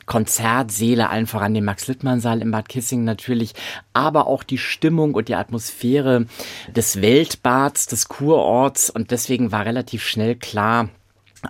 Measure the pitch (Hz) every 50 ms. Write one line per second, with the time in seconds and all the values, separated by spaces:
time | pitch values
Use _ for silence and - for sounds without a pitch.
0 | - - - 113 110 - - - 113 113 117 127 - 107 - - 113 117 123 117
1 | 110 - 101 110 113 110 113 104 101 104 110 110 104 104 95 - - - 131 -
2 | 135 131 127 120 117 117 113 113 110 113 110 110 110 - - 127 - - 131 120
3 | 113 113 107 98 - 127 123 117 117 - - - - - - - - _ - 120
4 | 139 156 151 151 - - 135 131 - - 127 123 - - - - - 160 165 160
5 | 156 151 - 107 117 120 104 87 107 - 120 113 - - - - - 120 135 147
6 | 131 135 127 120 113 113 - - - - - - - - 98 117 110 - - 95
7 | 98 107 127 147 165 - - - - 123 123 131 139 143 - - - - 120 107
8 | - - - - 139 151 160 127 69 78 113 123 135 139 131 - - - - 113
9 | 113 - 123 120 - - 131 - 247 104 104 104 101 110 117 127 123 - - 107
10 | - - - 113 107 117 120 120 - - - 107 104 110 117 117 113 110 - _
11 | _ _ _ _ _ _ _ - -